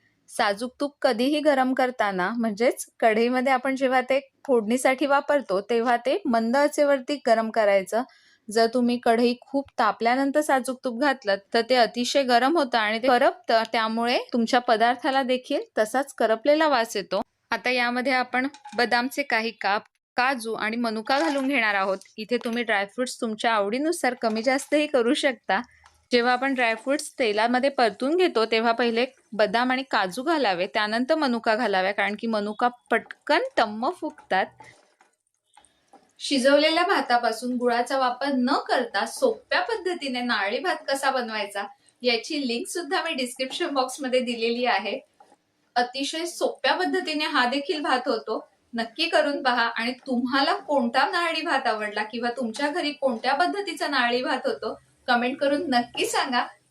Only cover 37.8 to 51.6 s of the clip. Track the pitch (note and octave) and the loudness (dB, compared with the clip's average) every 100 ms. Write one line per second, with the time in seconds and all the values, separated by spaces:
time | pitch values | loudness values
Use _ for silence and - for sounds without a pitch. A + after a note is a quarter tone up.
37.8 | - C4+ B3+ B3 C#4+ C4 B3 F#4 B4 D#4+ | 0 0 0 -2 -2 0 2 0 0 -2
38.8 | A#3+ G3 A#3 - B3+ - - D4 F4+ A4 | -2 -4 -4 0 0 0 -2 -2 -2 -4
39.8 | F4+ F4 C4+ B3 B3 A3+ G3 B3 F4+ D#4 | -4 -6 -6 -4 -2 -2 -2 -2 -2 -4
40.8 | - D#4 C#4 C4 A3+ A3 G3+ G3+ G3+ - | -4 -2 0 -2 -2 -6 -6 -8 -10 -12
41.8 | _ _ A#3+ A#3 - D4+ C4 A#3 F#4+ F4+ | _ _ -2 -2 -2 -4 -4 -4 -6 -8
42.8 | D4+ F4 D#4 D#4 B3 - C4 - E4+ C#4 | -4 -4 -4 -4 -6 -6 -8 -6 -4 -2
43.8 | B3 - C4 B3+ A#3+ A3+ A3+ A#3 B3 G3 | -4 -4 -2 -2 -2 -2 -2 -2 0 -2
44.8 | G3+ - - _ _ _ _ _ _ - | -2 -8 -10 _ _ _ _ _ _ -2
45.8 | B3 C4+ C#4 D#4+ E4+ - - - C4 D4 | -2 -4 -6 -6 -8 -4 -4 -2 -2 0
46.8 | F4+ F#4 D#4+ D4+ D#4 D4 A#3+ C#4+ C#4+ D#4 | 0 -2 -2 -4 -2 0 0 -2 -4 -4
47.8 | C#4+ C4 C4+ A3 A3 A3 - _ _ A3+ | -2 -2 -2 -4 -4 -8 -8 _ _ -8
48.8 | A#3+ - E4 E4 D4 C#4+ C4+ A#3+ A#3 - | -6 -4 0 2 2 0 0 0 0 -2
49.8 | A#3 B3+ - B3 B3 C4+ D4 G4+ - C#4+ | -4 -4 -4 -4 0 0 0 0 0 0
50.8 | A#3 C4 D#4+ F4+ E4+ D#4+ D#4+ C4+ | 2 2 2 0 -2 -2 -2 -2